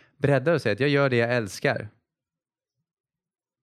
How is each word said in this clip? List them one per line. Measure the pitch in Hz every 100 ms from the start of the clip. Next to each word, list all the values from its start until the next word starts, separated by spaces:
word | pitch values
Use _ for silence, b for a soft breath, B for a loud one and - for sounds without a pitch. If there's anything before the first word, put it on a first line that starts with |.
| B _
bredda | 139 139 135
och | 165
säg | 113
att | 104
"jag | 143
gör | 143 139
det | 120
jag | 117 123
älskar". | 101 - 143 113 107 - _ _ _ _ _ _ _ _ _ _ _ _ _ _ _ _